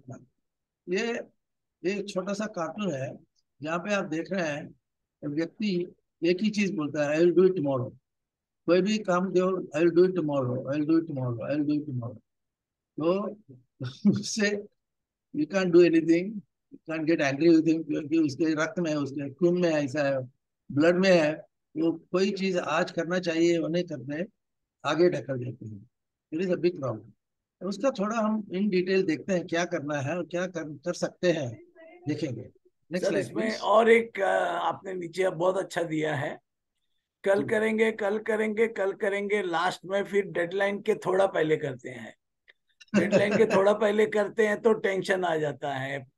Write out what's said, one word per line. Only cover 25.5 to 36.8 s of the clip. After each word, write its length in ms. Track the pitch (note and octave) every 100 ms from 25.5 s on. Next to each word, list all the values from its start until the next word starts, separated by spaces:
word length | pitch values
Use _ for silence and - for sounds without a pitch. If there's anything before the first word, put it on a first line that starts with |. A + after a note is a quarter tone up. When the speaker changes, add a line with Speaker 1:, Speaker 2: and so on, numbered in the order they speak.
| - A2
Speaker 1:
हैं। 240 | G2+ - _ _ _ -
It 80 | D#3+
is 80 | F#3+
a 80 | E3
big 180 | E3+ F3
problem। 440 | C3 A2 - - _ _ _ - F#3
उसका 240 | F#3+ C4+
थोड़ा 260 | C4 G#3 A3
हम 240 | G#3+ A3
in 220 | - F3+
detail 420 | G#3 F3+ F#3 F#3+ E3
देखते 280 | D3+ -
हैं, 140 | F3+ E3+
क्या 180 | E3 F3
करना 340 | E3+ C#3 D3
है 180 | C3+ F3
और 80 | E3+
क्या 220 | E3+ F3+
कर, 160 | E3+
कर 300 | D#3 D3 F3
सकते 380 | F3 - - F3+
हैं, 320 | D#3+ B2+ A2+ - - - - C#3
देखेंगे। 340 | D3+ D#3 A2 - _ _ _ -
नेक्स्ट 120 | F3
Speaker 2:
सर, 80 | F#3+
Speaker 1:
slide, 140 | G3 D#3+
Speaker 2:
इसमें 220 | - A3
Speaker 1:
please। 140 | G#3+
Speaker 2:
और 280 | F#3 G#3+ A3+
एक, 300 | A#3 A3+ -
अ, 260 | F#3+ F#3+ F3+
आपने 480 | E3+ E3+ E3 F#3+
नीचे 300 | F#3 E3+ F3
अब 100 | F#3+
बहुत 240 | E3+ F3+ F#3+
अच्छा 260 | F3 F3+
दिया 320 | E3 D#3 D3+ C#3+
है, 240 | D3+ A#3+ _ _ _ _